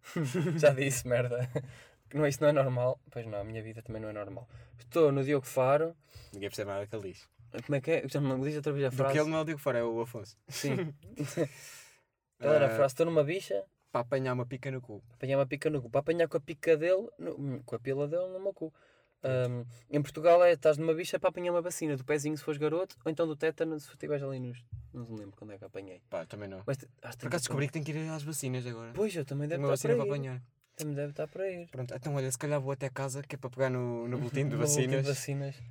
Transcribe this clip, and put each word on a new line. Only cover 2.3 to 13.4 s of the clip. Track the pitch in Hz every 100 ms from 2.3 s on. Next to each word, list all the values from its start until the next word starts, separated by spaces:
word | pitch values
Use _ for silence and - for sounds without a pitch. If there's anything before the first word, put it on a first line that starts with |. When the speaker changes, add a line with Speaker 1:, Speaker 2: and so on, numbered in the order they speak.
| 143
Speaker 1:
não | 151
é |
normal. | 147 135 127 123 131 -
Pois | - 113
não, | 104
a |
minha | 104 113
vida | 110 110
também | 110 110
não | 110
é |
normal. | 107 101 98 - - - -
Estou | - 170 156
no | 139
Diogo | 135 147 131
Faro. | - 127 143 165 165 _ - -
Speaker 2:
Ninguém | 101 101
percebe | - 101
nada | 98 101
que |
ele | 113 98
diz. | 90 - - - -
Speaker 1:
Como | - 143
é |
que | 135
é? | 160 135
Já | 143
me | 139 131
diz | 135 151
outra | 147
vez | 143 135
a |
Speaker 2:
Do | 127
Speaker 1:
frase. | 139
Speaker 2:
que | 143
ele | 151
não | 160
é |
o |
Diogo | 156 151
Faro, | 143 120
é |
o | 117 113
Afonso. | 117 120 98 - -
Speaker 1:
Sim. | 139 143 135 170 143 196 226
Speaker 2:
<laughs> | 147 - 143 - - - - - _ _ _ _
Speaker 1:
Qual | 139
era | 151 139
a |
Speaker 2:
Ah, | 113
Speaker 1:
frase? | 139
Estou | - 165
numa | 160
bicha. | 143 185